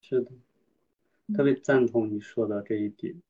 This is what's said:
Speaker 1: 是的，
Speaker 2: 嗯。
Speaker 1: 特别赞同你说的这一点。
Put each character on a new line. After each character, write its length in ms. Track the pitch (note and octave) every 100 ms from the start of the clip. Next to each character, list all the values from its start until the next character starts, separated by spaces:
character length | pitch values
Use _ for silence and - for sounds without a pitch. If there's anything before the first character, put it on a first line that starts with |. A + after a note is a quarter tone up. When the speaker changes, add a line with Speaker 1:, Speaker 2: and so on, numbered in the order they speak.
Speaker 1:
是 200 | - C3
的， 100 | A#2+ B2+ _ _ _ _ _ _ _ _ -
Speaker 2:
嗯。 80 | G#3
Speaker 1:
特 80 |
别 120 | C#3 C3
赞 320 | - C3+ A#2
同 260 | A#2 G#2+
你 60 | G#2
说 260 | - - G#2+
的 140 | G#2
这 140 | - G#2+
一 140 | G#2
点。 320 | - A#2+ E3 _